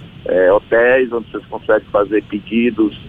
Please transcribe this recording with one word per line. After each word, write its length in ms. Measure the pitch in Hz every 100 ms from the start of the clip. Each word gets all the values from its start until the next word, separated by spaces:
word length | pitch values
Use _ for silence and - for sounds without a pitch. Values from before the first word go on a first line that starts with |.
| - - -
é, 260 | 90 92
hotéis, 600 | 104 - 113 120 131 127
onde 180 | 117 104
você 140 | 107 -
consegue 380 | 107 - 107 -
fazer 320 | 104 101 104
pedidos, 760 | - 104 - 113 120 107 110 -